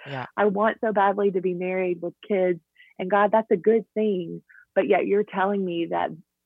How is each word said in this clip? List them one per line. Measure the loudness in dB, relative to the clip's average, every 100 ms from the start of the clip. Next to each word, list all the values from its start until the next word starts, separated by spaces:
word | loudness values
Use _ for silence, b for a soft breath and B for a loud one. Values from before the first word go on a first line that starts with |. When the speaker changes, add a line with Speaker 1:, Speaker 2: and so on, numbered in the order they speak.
| -12
Speaker 1:
Yeah. | -10 -8 0
Speaker 2:
I | 0
want | 2 -2 0
so | -2
badly | 2 2 2 0
to | 0
be | -2
married | -4 -4 -2 -2 -4
with | -8 -12 -4
kids, | 0 2 0 -6 b b -10
and | -2
God, | 2 4
that's | 2 2
a | 0
good | 4 2 0
thing. | -2 -2 -2 -4 -10 -14 B B
But | -2 2
yet | 2 2
you're | 0
telling | 0 -2 0 0
me | -2 -4 -4
that | -2 -4 -8 -18 _